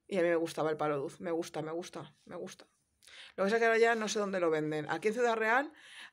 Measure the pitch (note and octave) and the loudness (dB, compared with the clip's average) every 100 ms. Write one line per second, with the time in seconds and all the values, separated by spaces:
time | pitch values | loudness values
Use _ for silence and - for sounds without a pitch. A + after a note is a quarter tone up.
0 | - G3 E3+ E3 E3 D#3+ D#3 D3+ D3+ D3 | -6 0 2 2 -2 -4 -4 -2 -2 -2
1 | C#3 - F#3 E3 E3+ D#3+ D#3 E3 F3+ E3+ | -6 -8 -6 -6 -6 -8 -8 -8 -10 -12
2 | D3+ _ - F3 F#3 - - _ _ _ | -16 _ -16 -14 -14 -16 -20 _ _ _
3 | - - - - G3 A3+ A3+ A3+ A3+ A#3 | -20 -20 -10 -2 2 4 4 6 6 4
4 | G#3+ G#3+ G3+ F#3+ E3+ D#3 D3+ D#3 D3+ D#3+ | 0 -2 -2 0 2 2 0 -2 -2 -2
5 | G#3+ A3 A#3+ A3+ A3 B3 D4 - - - | -2 0 0 2 2 2 0 -8 -20 -20
6 | - | -6